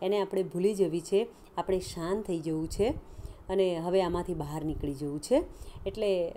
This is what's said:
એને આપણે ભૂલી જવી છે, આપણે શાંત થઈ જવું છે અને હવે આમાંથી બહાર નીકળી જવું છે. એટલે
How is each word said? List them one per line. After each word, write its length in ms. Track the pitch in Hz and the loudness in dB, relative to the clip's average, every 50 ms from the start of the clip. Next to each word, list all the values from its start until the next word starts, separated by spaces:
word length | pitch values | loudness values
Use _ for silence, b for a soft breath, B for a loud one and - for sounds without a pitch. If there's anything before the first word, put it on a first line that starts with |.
એને 200 | - 190 208 202 | 0 2 2 2
આપણે 220 | - 190 - 185 185 | 2 0 0 0 0
ભૂલી 320 | 156 170 175 185 208 214 | 0 0 2 2 2 4
જવી 260 | 190 185 156 160 170 | 4 2 2 2 -2
છે, 260 | 160 - 202 202 233 226 B B B B B | -2 2 2 2 2 2 B B B B B
આપણે 220 | 175 170 - 190 185 | -4 0 0 0 0
શાંત 460 | 185 - - 170 160 175 196 220 202 | 0 -4 -6 -4 -2 -2 -2 -2 0
થઈ 140 | 196 175 165 | -2 -4 -2
જવું 280 | 151 160 156 156 160 | -2 -2 -2 -2 -2
છે 260 | 160 - - 202 247 - - B B B B B B B B B - | -4 0 0 2 2 0 -2 B B B B B B B B B -2
અને 280 | 190 196 190 180 170 | 2 4 4 4 2
હવે 240 | 160 170 180 185 190 | 0 0 2 2 2
આમાંથી 320 | 180 170 175 175 180 185 170 | 4 2 0 -2 -2 -2 -4
બહાર 320 | 156 147 147 151 160 151 | -4 -4 -4 -4 -4 -2
નીકળી 280 | 156 147 - 147 143 139 | -2 -4 -2 -4 -4 -4
જવું 280 | 139 147 143 147 151 | -4 -4 -4 -4 -4
છે. 220 | - - 247 311 339 B B B B B B B B | 0 4 4 4 4 B B B B B B B B
એટલે 480 | 196 196 214 214 202 190 180 170 170 - | -8 -4 0 2 2 2 2 0 -2 -4